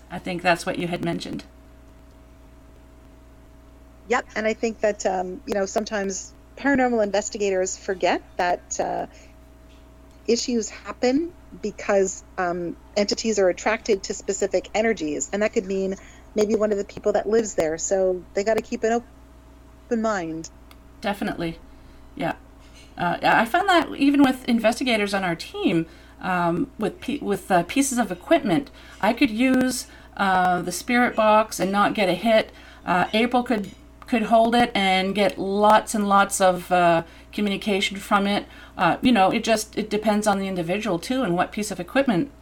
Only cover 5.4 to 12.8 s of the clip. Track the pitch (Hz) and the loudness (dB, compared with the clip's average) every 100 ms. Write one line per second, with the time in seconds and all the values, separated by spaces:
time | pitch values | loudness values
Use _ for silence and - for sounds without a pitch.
5.4 | - 208 196 - 208 214 196 185 - - | -6 -4 -2 -4 -4 -4 -6 -8 -12 -20
6.4 | - - 269 269 254 233 208 196 - 208 | -20 -4 0 2 2 2 0 -2 -4 -4
7.4 | 202 185 185 - - 185 190 294 - - | -2 0 -2 -4 -8 -2 0 0 -4 -4
8.4 | 175 170 - - 175 170 175 - - - | -2 -2 -4 -6 -4 -6 -8 -14 -20 -20
9.4 | - - - - - - - - - 233 | -20 -20 -20 -20 -20 -20 -20 -8 -2 -2
10.4 | - 240 202 - 202 - 247 277 339 - | 0 -4 -4 -10 -14 -2 0 0 -2 -10
11.4 | - - 208 - - 202 190 - - - | -20 -10 -10 -6 0 2 2 -2 -10 -6
12.4 | 175 175 170 - | -4 -4 -6 -10